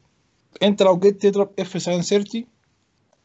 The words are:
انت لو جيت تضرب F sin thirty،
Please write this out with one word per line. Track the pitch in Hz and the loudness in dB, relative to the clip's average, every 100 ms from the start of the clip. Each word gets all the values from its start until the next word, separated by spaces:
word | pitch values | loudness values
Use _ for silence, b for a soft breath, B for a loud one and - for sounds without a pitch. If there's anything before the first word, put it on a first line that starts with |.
| _ _ _ _ _ - | _ _ _ _ _ -2
انت | 196 202 | 0 2
لو | 196 180 | 2 4
جيت | 202 202 202 | 2 2 0
تضرب | 196 196 - | 0 -2 -4
F | 185 180 | -8 -6
sin | 175 175 170 | -4 -4 0
thirty، | 202 202 226 247 _ _ _ _ _ _ _ | -2 -2 -10 -12 _ _ _ _ _ _ _